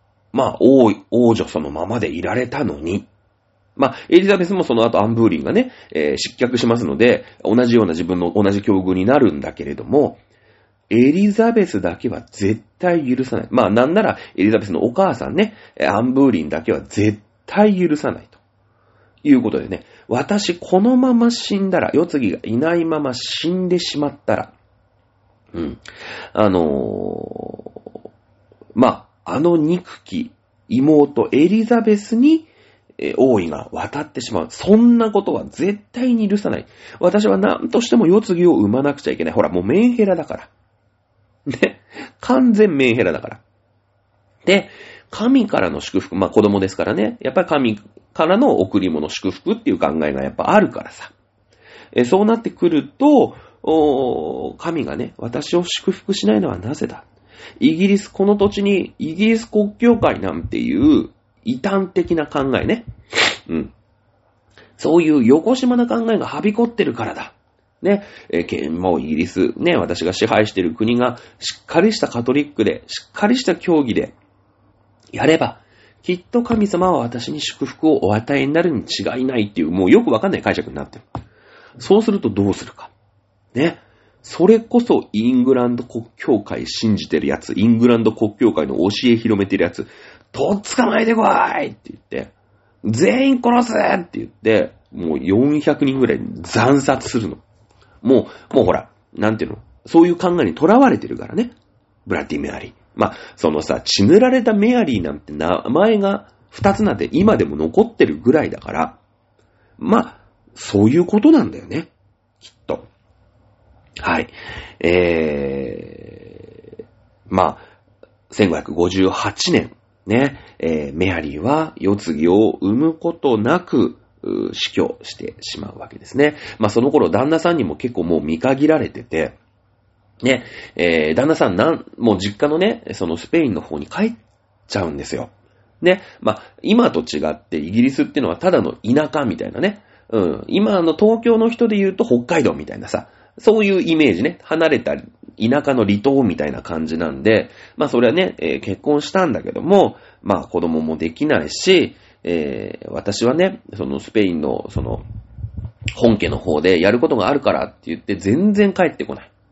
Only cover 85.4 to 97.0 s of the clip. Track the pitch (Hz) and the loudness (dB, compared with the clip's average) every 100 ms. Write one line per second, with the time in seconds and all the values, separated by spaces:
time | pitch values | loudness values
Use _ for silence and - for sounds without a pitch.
85.4 | 123 123 123 120 117 117 117 - - 110 | 4 2 2 -2 -6 -12 -12 -8 -2 -2
86.4 | - 67 62 - 113 98 78 78 69 69 | -2 -8 -8 -4 -2 -2 -2 -2 -2 -4
87.4 | - - 110 113 120 117 110 107 107 - | -6 0 2 4 4 4 2 0 -4 0
88.4 | 117 - 71 64 92 - 123 117 113 101 | 0 2 -2 0 -2 0 2 2 2 0
89.4 | 98 92 87 - - - - - _ - | 0 0 -2 -4 -14 -18 -20 -20 _ -6
90.4 | 143 202 - - 233 220 226 226 208 - | -2 -2 -2 -2 0 0 0 0 2 0
91.4 | - 170 147 - - - _ 64 - _ | 0 -4 -8 -10 -20 -20 _ -10 -10 _
92.4 | _ _ _ _ - 110 190 240 269 254 | _ _ _ _ -6 0 2 4 2 2
93.4 | 247 240 233 214 202 196 170 - 110 - | 2 2 2 0 0 -2 -4 -10 -12 -4
94.4 | 110 107 - - _ - 85 71 69 101 | 2 2 0 -6 _ -8 -6 -4 0 2
95.4 | 139 151 151 143 139 135 123 64 - 80 | 2 2 0 0 0 0 0 0 -6 -12
96.4 | - 113 120 139 139 127 | -6 0 2 2 2 -2